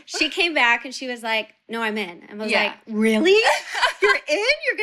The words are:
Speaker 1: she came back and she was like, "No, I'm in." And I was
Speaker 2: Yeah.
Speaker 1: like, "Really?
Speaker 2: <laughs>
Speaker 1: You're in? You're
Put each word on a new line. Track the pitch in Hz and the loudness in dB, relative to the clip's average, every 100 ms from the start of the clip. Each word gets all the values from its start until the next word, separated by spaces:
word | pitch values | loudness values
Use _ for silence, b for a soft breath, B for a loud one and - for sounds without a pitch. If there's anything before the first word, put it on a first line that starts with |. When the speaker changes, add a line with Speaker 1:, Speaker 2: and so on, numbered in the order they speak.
| B | B
Speaker 1:
she | 359 311 | -4 -4
came | - 339 294 | 0 0 2
back | 240 233 269 | 2 2 -2
and | 247 | -10
she | 262 | -10
was | 240 | -8
like, | 226 220 214 _ - | -4 -4 -6 _ -10
"No, | 226 | -6
I'm | 220 214 | -4 -4
in." | 185 170 - | -8 -12 -16
And | 208 | -10
I | 214 | -2
was | |
Speaker 2:
Yeah. | 214 | 0
Speaker 1:
like, | 208 - - | 0 -6 -6
"Really? | 214 220 214 349 415 453 - - | 0 2 4 4 4 4 2 -2
Speaker 2:
<laughs> | - - - | -2 -2 2
Speaker 1:
You're | 403 554 | 2 2
in? | - 320 466 605 587 | 0 0 0 0 -2
You're | 370 | -2